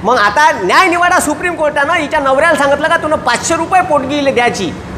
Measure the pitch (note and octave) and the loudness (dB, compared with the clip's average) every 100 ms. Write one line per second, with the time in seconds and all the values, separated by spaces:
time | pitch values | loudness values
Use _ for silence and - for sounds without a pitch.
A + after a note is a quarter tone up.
0 | F#3 B3 G3+ G#3 D#4 C#4 F3+ D4+ F#4 F4 | 0 2 2 2 2 2 0 2 2 2
1 | F4 F4+ - D4+ F4+ E4 D4+ D4 C#4+ E4+ | 2 2 0 -4 -4 -2 -2 0 0 0
2 | C#4+ D#4 C#4 C4+ D#4+ D#4 C#4 C#4+ D#4 E4+ | 0 -2 0 2 2 2 2 0 0 0
3 | D#4 D4+ - A#3 - E4 E4 F#4+ F4+ D4 | 0 -2 0 -2 -2 -4 2 0 2 0
4 | C4 D4 C#4 A3+ A#3+ - F3+ - - | 0 -2 0 2 0 0 -6 -8 -12